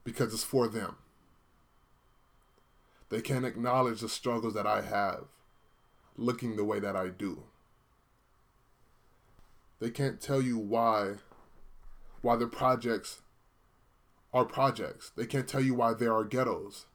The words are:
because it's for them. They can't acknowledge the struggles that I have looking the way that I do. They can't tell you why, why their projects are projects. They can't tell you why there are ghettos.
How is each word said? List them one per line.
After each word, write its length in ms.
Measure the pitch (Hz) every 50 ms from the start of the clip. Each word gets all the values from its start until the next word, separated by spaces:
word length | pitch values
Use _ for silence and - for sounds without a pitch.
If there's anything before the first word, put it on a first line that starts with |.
| -
because 300 | 123 117 - 127 107 110
it's 100 | 113 -
for 240 | - 135 131 120
them. 300 | 110 104 113 98 87 - - _ _ _ _ _ _ _ _ _ _ _ _ _ _ _ _ _ _ _ _ _ _ _ _ _ _ _ _ _ _ _ _ _ _ _ _ _ _ _ _ - -
They 120 | 107 113
can't 240 | - - 135 127 131
acknowledge 560 | 123 - 117 117 123 123 131 127 120 113 107
the 80 | 117 107
struggles 460 | - - - 123 117 113 110 113 101
that 120 | 107 101
I 140 | 107 107 104
have 440 | 101 101 107 101 101 95 90 90 - - _ _ _ _ _ _ _ _ _ _ _ _ _ _ _ _ -
looking 380 | - 113 123 117 - 123 117 107
the 100 | 107 104
way 140 | 104 104 104
that 160 | 101 101 98
I 140 | 95 92 92
do. 340 | 90 - 101 95 80 - - - _ _ _ _ _ _ _ _ _ _ _ _ _ _ _ _ _ _ _ _ _ _ _ _ _ _ _ _ _ _ _ _ _ _ _ _ - - - - - - _ - _ -
They 120 | 113 117
can't 280 | 117 - 139 131 113 -
tell 220 | - - 139 135
you 160 | 131 127 120
why, 560 | 113 104 101 113 117 117 117 110 107 101 98 101 101 - - - - - - - - - - - - - - - - - - - -
why 140 | - 120 120
their 120 | 117 120
projects 760 | 117 - - 127 127 127 120 120 120 110 95 - - - - - - _ _ _ _ _ _ _ _ _ _ _ _ _ _ _ _ _ _ _ - -
are 100 | 127 117
projects. 680 | - - 131 135 135 - 117 92 71 - - - - -
They 100 | - 120
can't 220 | 117 - 135 127
tell 140 | - - 135
you 120 | 131 131 123
why 200 | 120 117 117 113
there 200 | 107 120 113 110
are 120 | 110 107
ghettos. 600 | 104 123 127 127 117 92 87 98 101 - - - - _